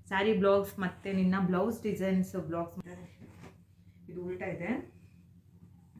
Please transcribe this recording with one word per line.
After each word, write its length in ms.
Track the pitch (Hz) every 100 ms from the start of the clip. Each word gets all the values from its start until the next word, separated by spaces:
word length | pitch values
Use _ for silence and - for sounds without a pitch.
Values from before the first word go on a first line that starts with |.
| -
"ಸ್ಯಾರಿ 300 | 190 202 196
ಬ್ಲಾಗ್ಸ್ 420 | 196 202 196 -
ಮತ್ತೆ 340 | 180 - 196
ನಿನ್ನ 220 | 190 185 190
ಬ್ಲೌಸ್ 440 | 180 180 214 220
ಡಿಸೈನ್ಸ್ 520 | 214 180 190 190 185 185
ಬ್ಲಾಗ್ಸ್." 440 | 160 170 170 185 175 180 175 - - - - - - - - - -
ಇದು 140 | 170
ಉಲ್ಟಾ 220 | 180 185 190
ಇದೆ, 540 | 160 180 254 - - - - - - - - - - -